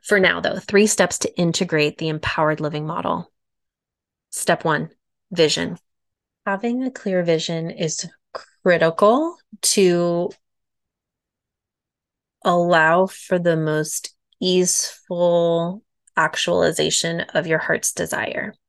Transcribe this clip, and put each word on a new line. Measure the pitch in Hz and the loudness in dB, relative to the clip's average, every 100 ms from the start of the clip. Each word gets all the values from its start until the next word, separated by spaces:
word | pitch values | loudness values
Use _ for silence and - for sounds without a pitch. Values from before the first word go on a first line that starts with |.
For | - 208 | 2 2
now | 185 170 | 4 2
though, | - 185 | -2 -4
three | - 202 | 0 2
steps | 214 - 185 - | 4 2 0 0
to | - - | -6 0
integrate | 170 165 175 156 147 - | -2 0 -2 0 0 -2
the | 160 | -6
empowered | 156 - - 156 156 | -4 -4 0 0 0
living | 156 151 | -4 -6
model. | 156 170 - - - _ _ _ _ _ _ _ _ _ _ | -6 -6 -4 -4 -8 _ _ _ _ _ _ _ _ _ _
Step | - - 165 | -6 -2 0
one, | 165 156 165 _ _ _ _ | 0 -2 -4 _ _ _ _
vision. | 175 151 160 170 175 _ _ _ _ _ _ | 0 2 2 -6 -8 _ _ _ _ _ _
Having | - 196 233 247 | -6 -4 -4 -4
a | 262 | -6
clear | 262 202 185 | -6 -2 0
vision | 170 160 - 165 165 | 2 0 -2 -6 -6
is | - 160 - 170 _ _ - - _ | -6 -6 -6 -10 _ _ -18 -18 _
critical | 185 170 160 165 208 254 330 339 _ - | 2 4 2 4 4 4 0 -6 _ -6
to | - - 185 175 175 170 180 - _ _ _ _ _ _ _ _ _ _ _ _ _ _ _ _ _ _ _ _ | -2 4 4 4 0 -2 -4 -8 _ _ _ _ _ _ _ _ _ _ _ _ _ _ _ _ _ _ _ _
allow | 196 175 175 170 156 175 190 | 0 2 4 6 6 4 2
for | - - 180 | -2 -4 0
the | 175 160 | 2 0
most | 156 156 156 - - _ _ _ | 0 -2 -2 -8 -10 _ _ _
easeful | 185 180 180 - - - _ 175 175 170 170 170 170 202 _ _ _ - | 0 2 2 0 -4 -12 _ 0 2 2 2 0 -2 -6 _ _ _ -2
actualization | 156 - - 175 170 160 156 - 165 170 - | -2 -2 -2 2 0 0 -2 -2 -2 -6 -4
of | - 165 | -4 0
your | 160 | -2
heart's | - 165 - | 0 -2 -4
desire. | - 165 - - - 208 - | -4 -6 -6 -6 -8 -10 -14